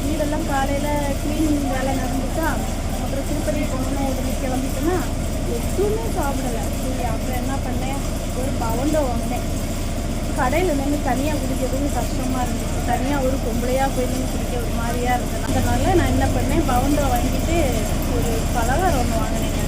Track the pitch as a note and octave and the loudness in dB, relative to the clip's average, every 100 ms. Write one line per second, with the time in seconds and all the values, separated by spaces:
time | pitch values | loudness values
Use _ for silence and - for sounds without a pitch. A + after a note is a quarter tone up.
0 | C#4+ D4+ D4 D4 - C#4 C4+ C#4 D4 D4 | -2 0 0 0 0 0 0 0 0 0
1 | C#4+ C#4 D4 - - D4 C4+ C4 C4+ C4+ | 0 0 0 2 2 2 2 0 0 0
2 | - C4+ C4 - D#4+ C4+ - - - - | 0 0 0 0 0 0 -2 -2 -2 -2
3 | - - - - - - - - - - | -2 -2 -2 -2 0 0 0 -2 -2 0
4 | C3+ - - - C4 - - - C4+ - | 0 0 -2 -2 0 0 -2 0 0 0
5 | - - - - - A#3 - - G4+ G#4+ | 0 -2 -2 -2 -2 -2 -2 0 0 0
6 | - F#4 C#4+ C4+ B3+ A#3 - - C4 C4 | -2 -2 0 0 -2 -2 -2 -2 -2 -2
7 | A#3 - C4+ B3+ A#3+ C4 - B3 - - | -2 -2 -2 -2 -2 -2 -2 -2 -2 -2
8 | - - - C4 C4 - A3+ A#3 C#4+ D#4 | -2 -2 -4 -2 -2 0 0 0 2 2
9 | C4+ A#3 A#3 B3+ - - - - - - | 2 0 -2 -2 -2 -2 -2 -4 -2 -2
10 | - - - - B3+ D4 F#4 C#4 C4+ D4 | -2 -2 -2 0 0 2 2 0 0 0
11 | C#4+ B3 D4 D4 B3+ B3+ B3+ B3 C#4+ - | 0 0 0 0 -2 -2 0 0 0 0
12 | - - B3+ B3+ B3 - - - A#3+ A#3+ | -2 -2 -2 -2 -2 -2 -2 -2 0 0
13 | B3+ C#4+ B3+ C4 B3+ A#3 B3 B3+ C4+ C4 | 2 2 2 0 0 0 0 2 2 0
14 | B3 B3+ B3 - - A#3+ A3+ A#3 A#3 B3 | 0 0 -2 -2 -2 -2 -2 -2 0 0
15 | B3 B3 - - - - - - D4+ - | 0 0 0 -2 0 2 2 2 4 4
16 | C#4 C4 C4+ B3+ B3+ D#4 D4+ B3 C4+ C#4+ | 4 2 2 2 2 2 2 2 2 2
17 | C#4 B3 B3+ B3+ - E4+ C#4+ A3+ G#3 - | 2 2 2 0 2 2 2 0 0 -2
18 | - A#3+ A3 - - B3 A#3 C#4 F#4 C4+ | 0 0 0 0 0 2 2 2 2 2
19 | A#3 - - A3+ - - | 2 0 0 0 0 0